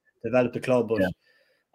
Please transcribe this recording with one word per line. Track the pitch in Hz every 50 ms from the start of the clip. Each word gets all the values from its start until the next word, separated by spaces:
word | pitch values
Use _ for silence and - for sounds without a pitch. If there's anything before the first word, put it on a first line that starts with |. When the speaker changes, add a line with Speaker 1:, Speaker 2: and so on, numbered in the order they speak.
| _ _ _ _ -
Speaker 1:
developed | 113 117 127 123 117 123
the | 135
club, | - 131 127 123 113 104
but, | 113 98
Speaker 2:
Yeah. | 92 90 87 - _ _ _ _ _ _ _ _ _ _ -